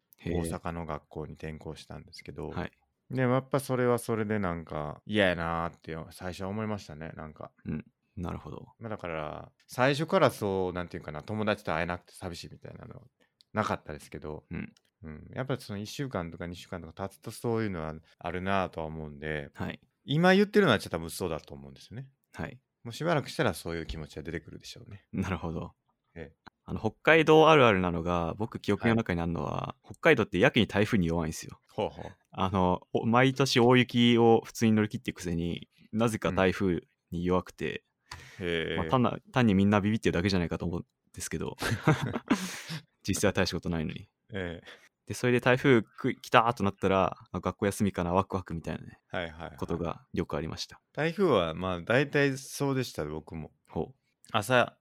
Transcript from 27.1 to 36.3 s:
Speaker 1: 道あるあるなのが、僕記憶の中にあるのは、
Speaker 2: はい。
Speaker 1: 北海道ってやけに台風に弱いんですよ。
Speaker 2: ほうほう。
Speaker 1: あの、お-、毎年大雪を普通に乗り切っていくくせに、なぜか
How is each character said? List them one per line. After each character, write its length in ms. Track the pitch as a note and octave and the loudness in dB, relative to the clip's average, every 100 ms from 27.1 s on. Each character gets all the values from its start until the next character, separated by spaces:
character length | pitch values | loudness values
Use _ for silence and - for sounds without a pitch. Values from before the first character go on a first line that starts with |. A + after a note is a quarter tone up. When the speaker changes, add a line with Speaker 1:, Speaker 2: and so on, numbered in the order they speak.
| D#3+ D3+ | 6 10
Speaker 1:
道 240 | D#3 D#3+ | 10 10
あ 60 | D#3 | 10
る 120 | A#2+ | 8
あ 40 | |
る 80 | F#2+ | 6
な 120 | F2+ | 4
の 100 | E2+ | 0
が、 320 | E2+ F2 E2+ F#2 | 0 0 0 -4
僕 200 | A2+ F#2 | -6 -4
記 120 | - | -2
憶 140 | G2+ A#2 | 2 2
の 80 | A2+ | 2
中 180 | A2 | 2
に 80 | F2 | -2
あ 60 | E2+ | -2
る 60 | |
の 100 | E2+ | -2
は、 80 | C#2+ | -4
Speaker 2:
は 240 | F2+ - - | -4 -6 -10
い。 100 | - | -18
Speaker 1:
北 80 | - | 0
海 140 | E3+ C#3 | 4 4
道 80 | |
っ 20 | G2+ | 4
て 140 | F2+ | 4
や 100 | C3 | 4
け 100 | C3 | 6
に 60 | F#2+ | 2
台 200 | G2 G#2+ | 2 2
風 120 | A2 | 2
に 80 | E2 | 2
弱 180 | E2+ D#2 | 0 -2
い 20 | |
ん 20 | |
で 60 | D#2+ | -6
す 60 | |
よ。 160 | - - _ | -12 -18 _
Speaker 2:
ほ 180 | - G2 | -6 -6
う 20 | |
ほ 120 | - E2 | -6 -14
う。 40 | - _ | -18 _
Speaker 1:
あ 180 | - F#2+ | -4 0
の、 320 | F#2+ F2+ F2+ - | 4 4 2 -2
お-、 140 | - A#2 | -2 4
毎 300 | A#2+ C3 C3+ | 4 4 4
年 240 | C3+ C3 | 2 4
大 180 | A#2+ B2+ | 6 6
雪 400 | A#2 B2 A#2+ A#2 | 4 4 6 6
を 240 | A#2 A2+ - | 8 6 4
普 80 | |
通 120 | - A2+ | 0 4
に 60 | |
乗 100 | G#2+ | 4
り 80 | G#2 | 2
切 80 | - | -2
っ 20 | |
て 100 | - | -8
い 20 | |
く 40 | - | -6
く 40 | |
せ 140 | F2+ E2+ | -4 -4
に、 340 | E2+ - - _ _ | -4 -6 -12 _ _
な 160 | G#2+ A#2 | -2 0
ぜ 80 | A2 | 0
か 140 | E2+ | 0